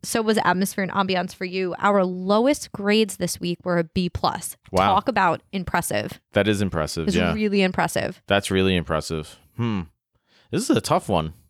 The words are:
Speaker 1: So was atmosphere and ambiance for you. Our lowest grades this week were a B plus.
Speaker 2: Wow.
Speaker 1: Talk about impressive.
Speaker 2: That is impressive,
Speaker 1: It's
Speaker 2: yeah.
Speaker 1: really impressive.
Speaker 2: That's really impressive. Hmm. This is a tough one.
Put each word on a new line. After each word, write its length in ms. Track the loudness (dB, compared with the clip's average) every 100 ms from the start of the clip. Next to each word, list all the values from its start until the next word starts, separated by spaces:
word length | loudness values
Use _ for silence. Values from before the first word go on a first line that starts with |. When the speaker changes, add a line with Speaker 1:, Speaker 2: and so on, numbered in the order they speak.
Speaker 1:
So 180 | -4 -2
was 160 | 2 2
atmosphere 400 | 2 0 0 -2
and 80 | -4
ambiance 420 | -2 -2 -2 -4
for 120 | -8 -8
you. 280 | -4 -4 -2
Our 260 | 2 4
lowest 680 | 2 -2 0 2 4 0 -4
grades 440 | -6 2 2 2 -2
this 240 | -6 -4
week 200 | -4 -4
were 140 | -2 0
a 60 |
B 260 | 0 -2 -4
plus. 460 | -2 -2 -2 -10 -14 -4
Speaker 2:
Wow. 240 | 2 4
Speaker 1:
Talk 140 | 4 2
about 340 | 2 2 0 _
impressive. 680 | -8 -4 -4 -2 -4 -4 -10 _
Speaker 2:
That 140 | 0 2
is 140 | 2
impressive, 480 | 0 -2 -2 -2 0
Speaker 1:
It's 80 | 2
Speaker 2:
yeah. 160 | 2
Speaker 1:
really 300 | 2 0 2
impressive. 580 | 2 0 -2 -2 -4 -6 0
Speaker 2:
That's 240 | 0 2
really 260 | 2 4 2
impressive. 600 | 0 -2 -2 -6 -8 -16 _ -6
Hmm. 260 | -4 -2 -6 _ _ _ _ _ _
This 180 | -6 0
is 80 | 0
a 40 |
tough 260 | 2 -2 2
one. 240 | -2 -2 -8